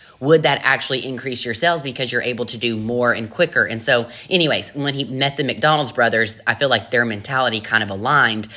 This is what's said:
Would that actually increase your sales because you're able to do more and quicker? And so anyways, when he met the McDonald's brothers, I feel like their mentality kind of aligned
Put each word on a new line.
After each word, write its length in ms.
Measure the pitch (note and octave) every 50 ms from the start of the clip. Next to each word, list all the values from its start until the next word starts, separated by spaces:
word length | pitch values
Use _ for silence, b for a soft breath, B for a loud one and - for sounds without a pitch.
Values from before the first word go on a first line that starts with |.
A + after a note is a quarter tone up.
| b b b b
Would 240 | B2+ C#3 D#3+ D#3+ D#3
that 160 | D3+ C#3 - -
actually 420 | C3 C3+ B2+ - - C3+ A#2+ F2+
increase 400 | C3+ C3 A#2 - C3+ B2 A2+ -
your 80 | B2 A2+
sales 300 | - E3+ E3+ E3+ D#3+ C3+
because 300 | C#3 A#2 - C3 A#2 A#2+
you're 100 | A#2+ -
able 220 | B2 B2 A2 A#2+
to 100 | A2+ -
do 200 | A2+ A#2 A#2 A2+
more 360 | G#2+ G#2+ A2+ A#2+ B2 A#2+ A#2+ A2
and 160 | F#2 A2+ G#2+
quicker? 360 | - - F3 E3 - B2+ G#2+
And 180 | F2 A2+ A2 G#2+
so 240 | D3 C3 A#2+ A2+ - B B B B
anyways, 400 | F#3+ F3+ E3 D3 A#2 G2 - - -
when 220 | D3 C#3 C#3+ C3+
he 80 | C#3 B2
met 340 | - C3 C3 C3+ C#3 C#3
the 60 | - C#3+
McDonald's 480 | B2+ A#2 - - D3+ D#3 D3+ C#3+ A#2
brothers, 500 | - - A#2+ A#2 A2+ A2 A2+ G#2 - - -
I 80 | - A2+
feel 140 | - C#3+ C3+
like 240 | B2 G#2+ G2+ - -
their 120 | A#2+ A#2
mentality 560 | A#2 G#2+ G2+ G2+ - C#3 C3 C3 B2 A2 A2
kind 220 | G#2+ - A2+ A2+ G#2+
of 80 | G2+
aligned 560 | G2 G2 G#2+ C3 D3 C#3+ B2+ A2+ A2 G#2+ G#2 G#2+ B